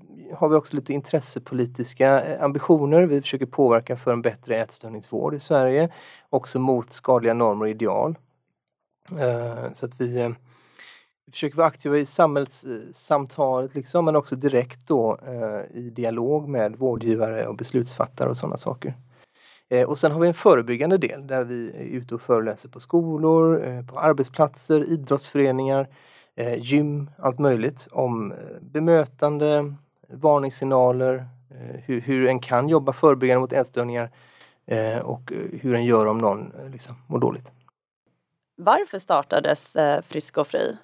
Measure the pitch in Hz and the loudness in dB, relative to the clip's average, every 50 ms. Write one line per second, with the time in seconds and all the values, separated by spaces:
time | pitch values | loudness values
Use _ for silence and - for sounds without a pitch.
0 | - - - - - - - - 170 151 156 151 147 - - 143 127 - 143 143 | -20 -20 -20 -20 -18 -12 -4 0 2 4 4 4 2 0 -6 -6 -4 -4 -4 -4
1 | - - - 151 - - - 123 - - 131 127 123 120 123 - 123 - - - | -4 -2 -2 -4 -2 -4 -10 -12 -10 -6 -2 -2 -2 -2 -2 -8 -8 -6 0 2
2 | 131 135 139 135 - 156 - - 147 139 139 143 - - 170 151 143 139 156 170 | 4 6 6 4 4 0 -4 -2 -2 -2 -2 0 4 4 4 4 6 6 6 6
3 | 185 165 143 143 139 - - 135 135 123 - - 139 123 117 113 117 - 123 123 | 6 6 4 0 -2 -2 -4 -4 -6 -4 0 4 4 6 6 4 2 0 -8 -4
4 | - 131 120 117 120 120 107 - - 123 113 113 110 - - - - 113 113 107 | -2 -2 0 0 0 -2 -4 -4 -6 -4 -2 -2 -4 -4 -8 -18 -16 -14 -14 -14
5 | 98 - 110 107 139 147 151 143 - - 160 139 131 131 131 147 165 165 - - | -12 -8 -6 -4 -4 -4 -4 -6 -2 2 2 4 4 4 4 2 2 0 -2 -8
6 | - - - - _ - - 127 - - - 131 127 135 131 123 117 - - - | -20 -20 -20 -20 _ -2 -2 -2 -2 -2 -4 -2 0 2 2 0 0 -6 -12 -4
7 | - - 127 120 113 117 113 117 120 110 101 104 110 107 110 110 117 104 98 107 | 2 2 4 4 4 2 2 2 2 2 0 0 -2 -4 -4 -2 -2 -2 0 0
8 | 120 156 165 - _ _ _ _ _ _ _ _ _ _ _ _ _ _ _ _ | -2 -2 -4 -6 _ _ _ _ _ _ _ _ _ _ _ _ _ _ _ _
9 | - - 185 156 135 123 120 117 120 120 117 120 120 127 - - 131 123 - - | -18 -12 -6 -4 -2 -2 -2 -2 -6 -8 -10 -10 -12 -12 -12 -12 -12 -12 -8 -6
10 | 127 120 120 123 120 120 120 - _ _ _ _ _ _ _ - - - - - | -6 -4 -2 -2 -2 -4 -4 -8 _ _ _ _ _ _ _ -20 -20 -20 -20 -20
11 | _ _ _ _ _ _ - - 160 147 147 160 165 156 - - - 147 143 147 | _ _ _ _ _ _ -12 -8 -8 -4 0 2 0 0 0 -2 -4 0 0 0
12 | 143 - - - 170 151 143 143 143 135 - - - 131 120 110 113 - - - | 0 0 0 2 2 2 2 0 -4 -4 -8 -14 -12 -10 -10 -10 -12 -16 -20 -12
13 | - - 156 143 139 123 - - 143 131 131 127 131 131 135 143 131 - - 175 | -4 -2 0 0 -2 -2 -4 -2 0 0 0 0 -2 -4 -6 -10 -8 -4 -2 0
14 | 165 156 156 151 143 - 135 131 139 139 135 123 123 123 - - _ - 160 127 | 2 2 2 0 0 -2 -4 -2 -2 0 2 2 0 -2 -6 -10 _ 0 0 2
15 | 113 110 107 - - 135 123 117 113 107 107 101 - - - 117 123 120 113 120 | 2 0 -2 -4 -8 -12 -10 -8 -6 -6 -6 -8 -10 -10 -12 -14 -14 -12 -8 -6
16 | 120 113 113 117 117 131 151 151 147 143 139 120 107 107 110 120 131 127 117 110 | -4 -4 -2 -2 -2 0 0 -2 -2 -2 -2 -2 -2 -2 -2 -2 -2 -2 -2 0
17 | 113 113 110 113 110 110 110 110 117 113 113 123 123 123 - 127 123 123 - - | 0 0 0 0 0 -2 -2 -4 -6 -6 -8 -10 -8 -4 -2 -2 -2 -2 -2 -4
18 | - 123 - - 131 127 123 123 - - - - - - 127 - - - 127 - | -4 -4 -4 -4 -4 -4 -4 -4 -6 -8 -8 -8 -6 -8 -8 -8 -8 -10 -10 -12
19 | - _ _ _ _ _ _ _ _ _ _ _ _ - 127 123 127 135 151 143 | -14 _ _ _ _ _ _ _ _ _ _ _ _ -2 0 0 0 0 0 0
20 | - 151 147 165 170 175 165 - - 214 156 120 117 120 120 120 143 170 190 190 | 0 0 2 2 2 2 2 4 6 6 6 6 4 0 -2 -2 0 2 2 2
21 | 151 - - 139 143 135 135 131 123 117 123 120 117 - - - 127 110 120 127 | 0 -2 -6 -6 -10 -6 -4 -4 -4 -4 -6 -10 -10 -10 -12 -12 -12 -10 -10 -10
22 | 123 123 120 117 - - 123 113 110 110 104 - - 131 - 117 - - - 170 | -10 -10 -12 -6 0 2 2 2 2 0 -4 -8 -10 -20 -20 -20 -8 -2 0 0
23 | 165 165 156 151 156 160 160 165 165 165 165 - - 131 123 123 123 123 127 139 | 0 0 -2 0 2 4 4 6 6 4 2 2 -2 -4 -8 -10 -10 -10 -6 0
24 | - 156 147 139 131 - - - 156 147 - - - - 160 151 143 - 165 156 | 2 2 2 2 0 -2 0 0 0 0 0 -4 -2 0 2 2 2 0 -4 -4
25 | 135 - 139 139 - - - 143 139 135 127 131 135 135 135 135 135 135 - _ | -2 -2 -2 -2 -2 -2 0 2 2 2 2 0 0 0 0 0 -2 -4 -8 _
26 | _ _ _ _ _ _ _ - 117 120 120 120 117 123 143 147 147 147 147 147 | _ _ _ _ _ _ _ -8 -6 -6 -6 -6 -2 0 2 2 2 2 -2 -4
27 | 143 - - - 180 135 127 127 147 139 127 113 110 139 139 - - - - - | -6 -10 -10 -4 -4 -4 -2 0 2 2 2 2 0 -4 -6 -8 -18 -10 -4 -4
28 | 131 123 117 113 107 98 - - - - - - - 127 135 151 160 170 170 160 | -2 -2 -2 -4 -6 -8 -10 -12 -16 -18 -18 -18 -14 -8 -4 -2 2 4 4 4
29 | 147 - _ - 151 147 151 147 151 151 147 147 147 143 143 143 _ _ _ _ | 4 0 _ -2 -2 0 0 0 0 2 2 2 0 -2 -8 -14 _ _ _ _
30 | _ - - 131 147 156 147 143 139 135 131 - 139 135 135 127 127 123 127 127 | _ -20 -6 0 2 4 4 4 2 -2 -6 -6 -2 0 4 4 4 4 4 2
31 | 127 127 131 131 131 - - _ _ _ 139 127 123 123 127 - 123 - 127 117 | 0 0 -2 -2 -6 -12 -20 _ _ _ -20 -18 -16 -14 -14 -12 -8 -6 -6 -4
32 | 120 135 135 131 127 127 131 123 123 - 127 123 131 160 160 156 135 139 131 - | -2 -2 0 2 2 2 2 0 -2 0 0 0 2 4 2 2 2 0 -2 2
33 | - 156 139 127 127 127 123 127 131 127 - 139 123 - - 120 120 120 120 120 | 4 4 4 4 4 2 2 2 2 0 -2 -2 -2 -2 -4 -6 -4 -4 -4 -6
34 | 117 117 _ _ _ _ _ _ - _ _ _ _ - - 113 110 110 113 120 | -6 -8 _ _ _ _ _ _ -20 _ _ _ _ -6 -4 -2 -2 -2 -4 -6
35 | - 127 123 - - - - 113 110 - - - - 131 120 117 120 120 117 110 | -6 -8 -8 -10 -10 -12 -10 -10 -10 -10 -10 -6 -4 -2 0 0 2 4 4 4
36 | 107 107 107 113 113 104 98 104 117 - - - 139 135 131 123 - - 123 - | 4 4 2 2 0 0 0 -2 -6 -12 -16 -16 -16 -16 -16 -16 -18 -18 -20 -18
37 | - - - 123 - 120 - - - - _ _ _ _ _ _ _ _ _ _ | -12 -6 -4 -2 0 -2 -2 -4 -10 -18 _ _ _ _ _ _ _ _ _ _
38 | _ _ _ _ _ _ _ _ _ _ _ - 175 202 254 359 403 - - 185 | _ _ _ _ _ _ _ _ _ _ _ -2 2 2 2 2 2 -4 -8 -8
39 | - - 175 143 147 - - 143 147 147 147 - - - - 156 151 143 147 151 | -2 0 0 0 0 0 0 0 2 0 -2 -2 -4 -6 0 0 2 2 2 0
40 | - - - 156 - - - 156 147 - - - - - - - | -2 -6 -8 -10 -10 -6 -4 -4 -4 -2 -2 -4 -2 -4 -6 -8